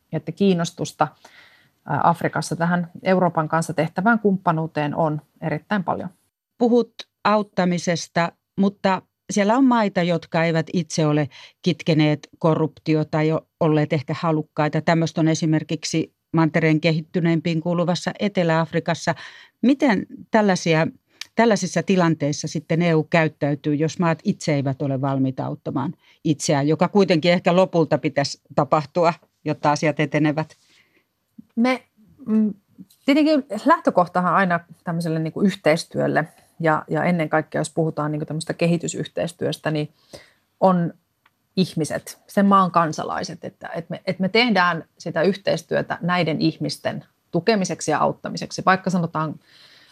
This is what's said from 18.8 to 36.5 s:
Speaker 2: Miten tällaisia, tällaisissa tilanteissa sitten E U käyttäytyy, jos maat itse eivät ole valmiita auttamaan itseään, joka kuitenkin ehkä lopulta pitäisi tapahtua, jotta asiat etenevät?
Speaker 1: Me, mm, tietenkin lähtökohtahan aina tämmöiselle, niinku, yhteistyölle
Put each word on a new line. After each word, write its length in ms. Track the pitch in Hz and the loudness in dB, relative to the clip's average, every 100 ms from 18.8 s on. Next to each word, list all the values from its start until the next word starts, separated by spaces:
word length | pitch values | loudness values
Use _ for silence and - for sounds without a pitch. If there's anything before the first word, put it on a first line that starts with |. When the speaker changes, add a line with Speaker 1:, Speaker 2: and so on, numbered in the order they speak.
| 160 160 - 160 - - - _ | -4 -4 -4 -6 -8 -20 -20 _
Speaker 2:
Miten 440 | 226 277 277 185 196 - - | 0 2 2 0 -2 -12 -2
tällaisia, 560 | 220 208 180 175 156 165 - _ - - - | 2 2 2 2 2 0 -6 _ -20 -6 2
tällaisissa 480 | 220 196 185 170 | 2 2 0 -2
tilanteissa 640 | 165 185 165 151 143 147 151 | 0 2 2 2 -2 -4 -6
sitten 340 | 160 - 165 | -6 -2 0
E 140 | 175 160 | 2 2
U 80 | |
käyttäytyy, 720 | 156 170 156 - 143 147 151 147 | 2 2 0 0 -2 -2 -2 0
jos 240 | 156 - | -2 0
maat 200 | 170 160 | -2 0
itse 300 | 214 - - | -2 -2 -2
eivät 280 | 143 139 131 | 0 -2 -2
ole 200 | 143 135 | -4 -2
valmiita 440 | 139 135 131 131 131 | -2 0 0 -2 -8
auttamaan 480 | 147 - - - - _ _ | -8 -6 -6 -6 -8 _ _
itseään, 440 | 170 143 - 143 143 | -2 -2 0 0 2
joka 200 | 156 175 | 0 2
kuitenkin 440 | 208 190 165 175 | 2 2 2 2
ehkä 240 | 175 180 175 | 2 2 2
lopulta 420 | 185 170 156 151 | 4 2 2 0
pitäisi 440 | 156 135 131 - - - | -2 -2 -4 -6 -4 -2
tapahtua, 580 | 147 156 139 175 170 160 _ _ 151 | 2 0 0 0 0 0 _ _ -8
jotta 260 | 147 151 | -2 0
asiat 280 | 147 156 147 | 2 0 0
etenevät? 560 | 147 151 151 151 156 _ _ _ _ _ _ _ _ - - - | 0 0 0 0 -6 _ _ _ _ _ _ _ _ -20 -8 -2
Speaker 1:
Me, 280 | 247 254 - _ _ - 247 | 0 -2 -8 _ _ -12 -2
mm, 280 | 220 214 - _ - - _ - | 0 0 -4 _ -20 -20 _ 0
tietenkin 400 | 285 302 302 - 208 269 | 2 4 2 0 -2 2
lähtökohtahan 680 | 339 - 190 170 180 180 | 2 2 2 2 0 2
aina 260 | 170 185 170 - - | 2 2 -2 -4 -14
tämmöiselle, 360 | - 165 165 160 | -6 -4 -2 -2
niinku, 220 | 160 - | -4 0
yhteistyölle 840 | 196 - 151 165 - 143 143 143 165 _ _ | 0 2 2 2 -2 -2 0 0 -4 _ _